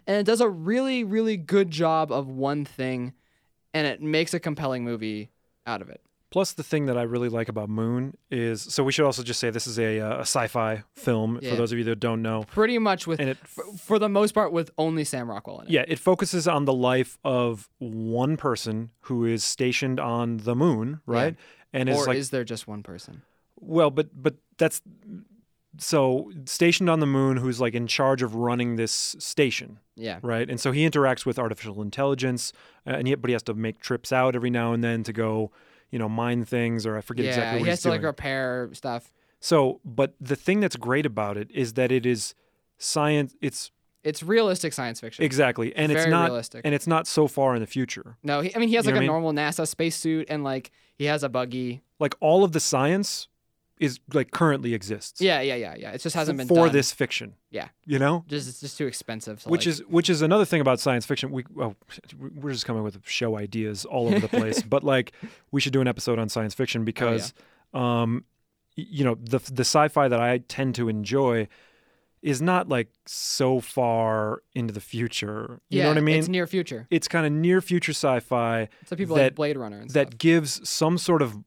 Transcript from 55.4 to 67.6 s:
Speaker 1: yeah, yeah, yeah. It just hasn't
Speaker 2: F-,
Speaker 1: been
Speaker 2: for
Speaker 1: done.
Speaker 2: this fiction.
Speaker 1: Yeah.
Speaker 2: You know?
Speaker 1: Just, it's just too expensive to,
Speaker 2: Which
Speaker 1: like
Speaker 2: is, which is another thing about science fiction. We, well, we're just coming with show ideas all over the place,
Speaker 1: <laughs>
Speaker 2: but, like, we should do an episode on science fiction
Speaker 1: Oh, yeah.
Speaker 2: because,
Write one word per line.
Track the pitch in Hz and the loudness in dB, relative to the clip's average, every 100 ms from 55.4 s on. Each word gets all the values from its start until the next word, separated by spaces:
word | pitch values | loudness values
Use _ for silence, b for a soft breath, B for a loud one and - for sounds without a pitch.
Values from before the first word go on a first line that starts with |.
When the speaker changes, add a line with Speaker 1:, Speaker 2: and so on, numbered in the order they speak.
Speaker 1:
yeah, | 135 | 0
yeah, | 123 98 | -4 -6
yeah. | 58 - | -12 -12
It | 127 | -8
just | 165 | -4
hasn't | 165 156 139 | -2 -2 -2
Speaker 2:
F-, | 127 | 4
Speaker 1:
been | |
Speaker 2:
for | 170 165 | 6 8
Speaker 1:
done. | |
Speaker 2:
this | 143 127 | 6 2
fiction. | - 131 - 113 - _ | -2 -4 -4 -10 -16 _
Speaker 1:
Yeah. | 107 - _ 160 | -12 -12 _ -4
Speaker 2:
You | 135 | 2
know? | 139 170 170 | 2 2 -2
Speaker 1:
Just, | 143 127 | -8 -8
it's | 123 | -12
just | 143 - | -12 -8
too | 139 | -8
expensive | - - 110 - 107 | -8 -10 -10 -12 -12
to, | - | -2
Speaker 2:
Which | 170 170 | 0 0
Speaker 1:
like | |
Speaker 2:
is, | 151 - | -2 0
which | 165 180 | 2 4
is | 156 | 4
another | 156 208 | 4 4
thing | 196 165 | 4 4
about | 135 123 | 4 2
science | 143 120 - | 2 0 0
fiction. | 135 135 | -4 -4
We, | 131 123 | -8 -8
well, | 143 117 98 _ - - 143 | -6 -6 -6 _ -20 -20 -16
we're | 135 151 143 | -16 -10 -6
just | 123 123 | -6 -4
coming | 113 | -4
with | 107 95 - | -4 -8 -8
show | - 117 107 | -2 -2 -2
ideas | 104 110 107 98 - | -4 -4 -4 -6 -4
all | 131 117 | 0 2
over | 202 | 2
the | 110 | 2
place, | 240 110 247 | 0 0 -2
Speaker 1:
<laughs> | 110 | 0
Speaker 2:
but, | 139 | 2
like, | 143 131 - B B B _ | 4 2 0 B B B _
we | 139 | -2
should | 135 | 2
do | 131 | 2
an | 127 | 2
episode | - - 113 | 0 -2 0
on | 110 | 0
science | 117 107 | -2 -2
fiction | - 131 117 | -2 -2 -2
Speaker 1:
Oh, | |
yeah. | |
Speaker 2:
because, | 113 - 120 113 104 b b b | -2 0 0 0 -4 b b b